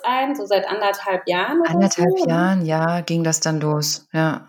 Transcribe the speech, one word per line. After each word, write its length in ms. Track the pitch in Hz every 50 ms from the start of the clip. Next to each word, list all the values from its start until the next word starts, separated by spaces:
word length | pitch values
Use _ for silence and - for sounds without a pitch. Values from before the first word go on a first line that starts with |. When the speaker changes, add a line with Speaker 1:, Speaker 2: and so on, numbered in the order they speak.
| -
Speaker 1:
ein? 320 | 233 247 262 269 277 285
So 100 | - -
seit 220 | 196 208 190 185 -
anderthalb 580 | 185 208 214 202 202 - - - 190 180 - -
Jahren 320 | 175 180 190 226 294 330
oder 100 | 339 320
Speaker 2:
Anderthalb 460 | 165 180 196 190 - - 175 175 381
Speaker 1:
so, 60 | 381 349
oder? 80 | - 165
Speaker 2:
Jahren, 320 | 170 175 185 190 190 170
ja, 360 | 156 156 160 160 165 170 175
ging 240 | 165 - 170 170 165
das 160 | 160 160 -
dann 200 | - 160 156 156
los, 460 | 151 151 151 151 147 151 - - - _ -
ja. 340 | 160 160 160 147 - -